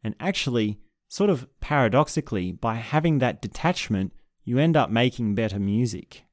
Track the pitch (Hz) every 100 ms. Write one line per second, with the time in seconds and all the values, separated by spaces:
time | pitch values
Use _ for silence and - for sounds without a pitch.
0 | 110 - 180 196 - 120 107 107 - _
1 | _ - 202 151 127 _ - 147 117 123
2 | 156 - - 104 90 87 117 113 117 151
3 | 165 147 123 - 101 - 170 180 - -
4 | 95 - _ _ - 123 160 160 120 110
5 | 123 - 110 101 110 98 101 107 123 -
6 | - - _